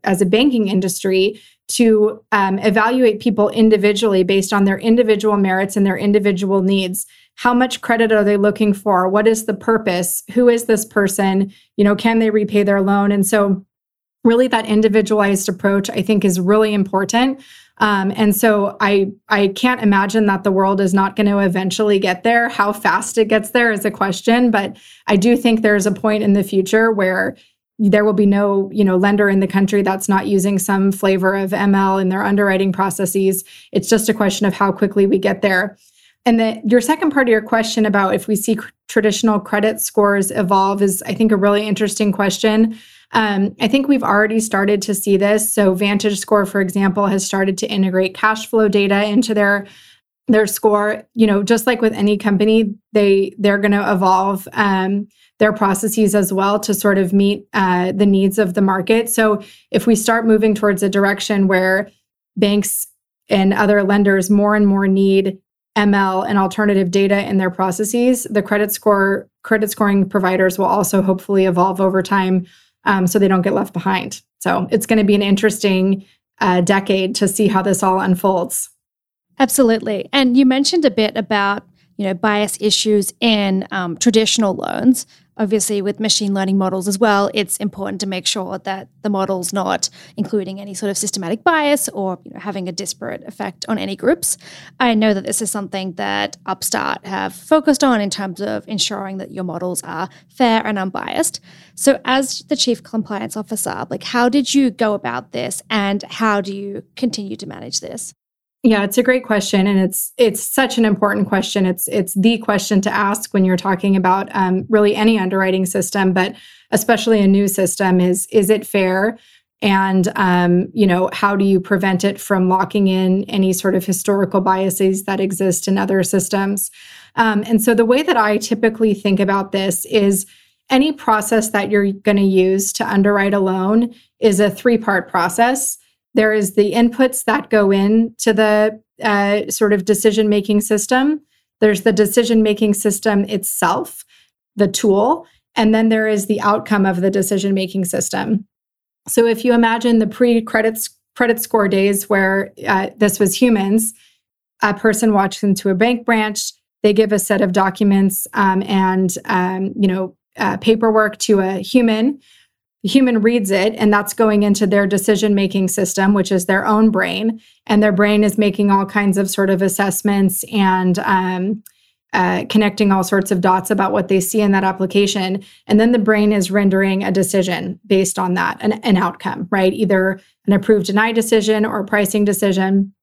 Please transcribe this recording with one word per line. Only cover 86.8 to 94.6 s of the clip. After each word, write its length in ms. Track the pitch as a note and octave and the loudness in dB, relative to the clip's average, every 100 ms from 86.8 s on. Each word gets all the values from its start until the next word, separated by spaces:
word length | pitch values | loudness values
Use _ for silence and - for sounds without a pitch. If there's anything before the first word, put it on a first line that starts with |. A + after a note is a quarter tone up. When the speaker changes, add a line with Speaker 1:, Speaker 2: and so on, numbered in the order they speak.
| F#3 | -4
Speaker 2:
as 140 | F#3+ | 0
well, 320 | A3+ G3+ G3+ | 2 2 0
it's 220 | G#3+ F#3 - | -2 -6 -6
important 440 | G#3 F#3+ G3 G3 | -8 -8 -10 -8
to 60 | G3 | -8
make 200 | F#3 - | -6 -6
sure 300 | G#3+ F3+ F#3+ | -6 -8 -10
that 320 | G3 F#3+ - _ | -8 -10 -12 _
the 60 | G#3+ | -4
model's 440 | G3 F#3+ F#3+ F3+ | -2 -2 -4 -4
not 360 | G3 F#3+ - - - - - | -4 -2 -4 -4 -10 -18 -8
including 420 | - G#3 F#3+ F#3+ | -4 -4 -6 -12
any 140 | G3+ | -14
sort 160 | F#3 G3+ | -8 -6
of 80 | G3 | -4
systematic 480 | G#3 G3+ E3+ A3+ F4+ | -6 -6 -6 -2 0
bias 420 | D#4+ C#4+ D4 - | 0 2 0 -2
or, 320 | - F#3+ F3+ - | -6 -6 -8 -14
you 80 | |
know, 80 | - | -14
having 260 | G3+ G3 F#3 | -10 -8 -8
a 60 | |
disparate 500 | F3 - - - - - | -8 -10 -10 -10 -12 -14
effect 380 | - G3+ - - | -10 -10 -10 -8
on 80 | G#3+ | -6
any 180 | G3 G3 | -6 -4
groups. 420 | E3 - - - - - | -2 -2 -4 -10 -12 -20